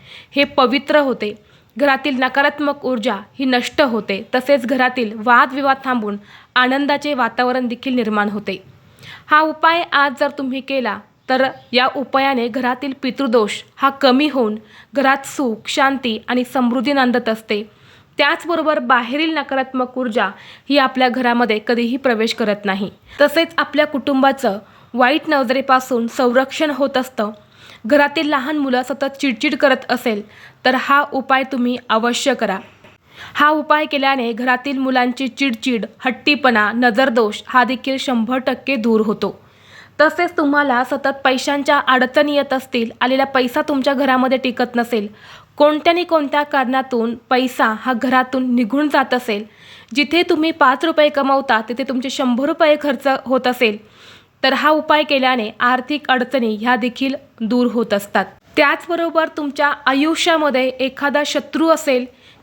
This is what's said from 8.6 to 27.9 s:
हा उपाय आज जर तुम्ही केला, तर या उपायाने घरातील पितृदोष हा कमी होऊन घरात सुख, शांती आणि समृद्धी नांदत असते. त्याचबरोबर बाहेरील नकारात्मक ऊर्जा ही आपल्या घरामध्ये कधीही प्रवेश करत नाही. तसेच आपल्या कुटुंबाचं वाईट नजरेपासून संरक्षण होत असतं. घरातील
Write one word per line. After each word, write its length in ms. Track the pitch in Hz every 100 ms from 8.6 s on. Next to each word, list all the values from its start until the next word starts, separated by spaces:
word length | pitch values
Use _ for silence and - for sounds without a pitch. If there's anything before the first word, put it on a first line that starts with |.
| - - _ _ - - -
हा 140 | 302
उपाय 420 | 311 311 330 339 339
आज 200 | 285 285 247
जर 100 | 285 285
तुम्ही 220 | 269 262
केला, 380 | 262 269 226 196 - _ -
तर 180 | 262 262 - -
या 140 | 240 254 285
उपायाने 500 | 254 269 269 254 233
घरातील 440 | 254 254 254 277 262
पितृदोष 600 | 262 - 277 233 208 - - -
हा 140 | 269
कमी 360 | 269 277 254 302
होऊन 280 | 254 220 214 - - -
घरात 320 | - 262 277 269
सुख, 420 | - 262 220 -
शांती 500 | - 269 269 254 214 -
आणि 160 | 247
समृद्धी 480 | 247 277 240 262 226
नांदत 360 | 277 247 240 240
असते. 340 | 220 - 208 214 _ _ - _ -
त्याचबरोबर 600 | 285 330 311 330 302 302
बाहेरील 520 | 240 247 226 285 320
नकारात्मक 680 | 311 269 269 262 262 254 254
ऊर्जा 300 | 247 220 196 - - - -
ही 100 | 285
आपल्या 300 | 262 262 254
घरामध्ये 500 | 247 247 240 240 214 220
कधीही 300 | 240 233 269
प्रवेश 380 | 269 220 226
करत 300 | - 220 202
नाही. 260 | 202 196 196 - - -
तसेच 340 | 285 311 339 -
आपल्या 280 | 285 294 302
कुटुंबाचं 720 | 285 285 269 269 269 233 196 - - _
वाईट 340 | 240 254 311 320
नजरेपासून 800 | 285 247 262 269 262 262 240 233
संरक्षण 640 | - 247 240 269 - 311
होत 260 | 254 269 262
असतं. 340 | 254 - 214 214 _ _ - -
घरातील 420 | 220